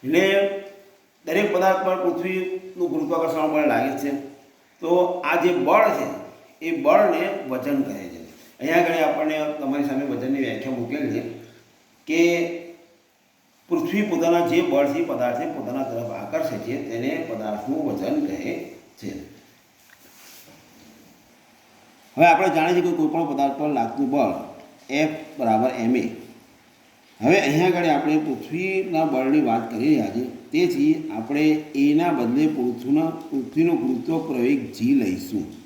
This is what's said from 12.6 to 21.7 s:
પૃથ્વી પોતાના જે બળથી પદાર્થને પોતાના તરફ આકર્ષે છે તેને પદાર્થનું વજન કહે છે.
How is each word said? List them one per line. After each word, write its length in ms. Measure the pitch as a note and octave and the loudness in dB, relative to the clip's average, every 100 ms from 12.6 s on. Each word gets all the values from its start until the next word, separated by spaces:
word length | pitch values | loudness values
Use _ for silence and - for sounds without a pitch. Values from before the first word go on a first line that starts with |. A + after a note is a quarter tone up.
| - - - _ _ _ _ _ _ _ _ | -12 -20 -20 _ _ _ _ _ _ _ _
પૃથ્વી 340 | E3 F3 G3+ | -2 0 0
પોતાના 440 | G#3 D#3+ E3 E3+ E3+ | 0 0 2 2 4
જે 160 | - | 2
બળથી 420 | - C#3 C#3+ - | 2 2 2 0
પદાર્થને 420 | E3+ C#4 B2 A#2+ - | -2 0 -2 -2 -6
પોતાના 360 | - - C3 | -8 -8 -6
તરફ 280 | C3+ A#2 A#2 | -4 -6 -6
આકર્ષે 480 | A2+ - D#3+ - A2 | -8 -6 -4 -4 -4
છે 320 | A2+ C#3 - | -6 -6 -6
તેને 360 | A2+ C3 D#3 - | -4 -4 -4 -6
પદાર્થનું 520 | G#2+ G#2+ G#2 B2+ D#3 C#3+ | -6 -6 -6 -4 -4 -2
વજન 400 | - G2+ D3+ C#3+ | -4 -2 -2 -2
કહે 480 | - - - - - - - | -4 -6 -8 -10 -16 -20 -14
છે. 400 | - - - - - _ _ _ _ - - - - - - - - - - - - - _ _ _ _ _ | -12 -12 -14 -20 -20 _ _ _ _ -20 -20 -20 -20 -20 -20 -20 -20 -20 -20 -20 -20 -20 _ _ _ _ _